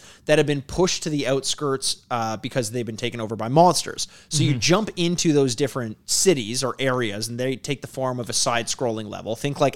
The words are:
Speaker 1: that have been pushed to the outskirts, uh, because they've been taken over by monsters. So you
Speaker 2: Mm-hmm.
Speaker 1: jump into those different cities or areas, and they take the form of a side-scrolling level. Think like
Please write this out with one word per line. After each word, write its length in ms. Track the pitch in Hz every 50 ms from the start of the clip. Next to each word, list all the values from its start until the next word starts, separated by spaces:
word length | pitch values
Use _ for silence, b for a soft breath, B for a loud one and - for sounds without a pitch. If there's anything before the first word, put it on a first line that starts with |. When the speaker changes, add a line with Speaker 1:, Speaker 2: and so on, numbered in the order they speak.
| b b b b b
Speaker 1:
that 140 | - 151 156
have 100 | 151 139
been 140 | 147 143
pushed 420 | 131 - - - 180 185 - - -
to 60 | 170
the 180 | 151 143 131 120
outskirts, 800 | 135 135 135 - - - 151 143 135 135 - - - - _ -
uh, 280 | 131 120 113 110 110 107
because 340 | 123 127 - 139 120 104
they've 140 | 113 123 120
been 100 | 107 110
taken 240 | 107 - 120 113 120
over 160 | 113 104 117
by 140 | 101 107 113
monsters. 580 | 131 156 175 180 160 - - - - - - b b b b b
So 120 | b 151
you 100 | 127 131
Speaker 2:
Mm-hmm. 80 | 143 120
Speaker 1:
jump 300 | 98 131 170 202 220 - -
into 380 | - 170 170 175 165 - 170 147
those 200 | 143 139 131 113
different 440 | 110 147 131 - 131 120 110 107 - _ -
cities 540 | - - - 190 175 139 110 101 120 127 135
or 120 | 123 117 -
areas, 480 | 131 135 127 127 123 107 98 104 110 113
and 100 | 120 120
they 200 | 127 131 135 110
take 240 | - - 147 -
the 60 | - -
form 300 | - - 131 127 127 123
of 120 | 117 -
a 40 | 113
side-scrolling 760 | - - 135 120 117 117 - - - 139 120 113 110 110 104
level. 260 | 98 92 92 98 110
Think 240 | - - 143 139 -
like 160 | 147 135 -